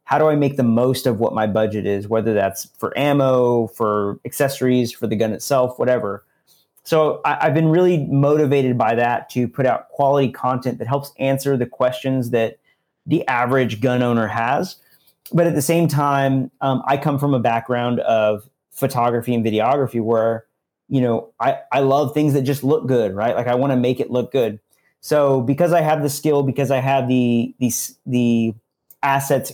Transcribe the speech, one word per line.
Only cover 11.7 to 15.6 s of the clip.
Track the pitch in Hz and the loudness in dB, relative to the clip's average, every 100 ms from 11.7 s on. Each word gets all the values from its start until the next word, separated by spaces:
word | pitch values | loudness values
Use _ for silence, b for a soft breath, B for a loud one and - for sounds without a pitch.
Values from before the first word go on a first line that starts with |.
| - 127 127 135 131 120 | -2 -2 -2 -4 -2 0
that | 120 110 - _ _ _ _ - | -2 -2 -6 _ _ _ _ -2
the | 165 - | -2 0
average | 120 120 135 120 107 | -2 0 0 0 -2
gun | 127 123 | -2 0
owner | 120 117 107 | 0 0 -2
has. | 113 117 143 190 - b b b b - | -2 -2 -2 -4 -10 b b b b -4
But | 160 170 | 0 2
at | |
the | 156 | 0